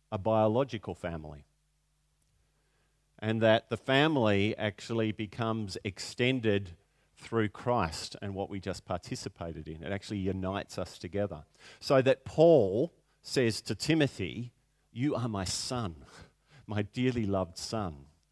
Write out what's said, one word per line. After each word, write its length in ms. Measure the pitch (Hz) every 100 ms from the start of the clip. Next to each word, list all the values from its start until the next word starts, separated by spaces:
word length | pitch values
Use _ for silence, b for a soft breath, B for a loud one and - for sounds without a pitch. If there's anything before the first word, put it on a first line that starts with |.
| _
a 60 | 107
biological 760 | 95 110 110 113 135 110 -
family, 520 | 87 87 82 78 73 - _ _ _ _ _ _ _ _ _ _ _ _ _ _ _ _ _
and 220 | 107 113
that 300 | 110 110 -
the 60 | 113
family 800 | - 135 156 147 110 98 104 -
actually 540 | 107 - - 113 110
becomes 640 | 104 107 - 113 113 104 92
extended 920 | 107 - - - 123 131 110 101 95 85 _ _ _ _
through 320 | - 113 107
Christ 680 | - 120 120 82 - - -
and 140 | 101
what 160 | 95 95
we 100 | 101
just 240 | 95 90
participated 840 | - 90 - 131 - - 85 78 78
in. 140 | 80
It 80 | 78
actually 280 | 101 - 107
unites 580 | 95 95 95 98 - -
us 220 | 90 -
together. 460 | 90 98 101 78 - B B B
So 220 | - 135
that 220 | 131 -
Paul 680 | - - 165 156 98 104 165 - _ _
says 400 | - 139 117 104
to 120 | -
Timothy, 800 | 110 - 160 139 - 90 78 123 - _ _ _
"You 220 | 113 143
are 140 | 117 120
my 160 | 101
son, 600 | 95 - - 123 101 78 67 - - _ b b -
my 160 | 104
dearly 420 | 101 - 127 120
loved 320 | 104 95 87 85
son." 500 | - 117 95 71 71 _ _